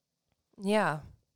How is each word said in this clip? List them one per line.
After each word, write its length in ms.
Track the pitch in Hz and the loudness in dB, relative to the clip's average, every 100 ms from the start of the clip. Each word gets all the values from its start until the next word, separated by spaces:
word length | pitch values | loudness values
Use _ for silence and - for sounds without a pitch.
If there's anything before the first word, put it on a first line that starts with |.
| _ _ _ _ _ - | _ _ _ _ _ -8
Yeah. 400 | 196 214 180 151 - - _ | 0 2 2 -2 -8 -20 _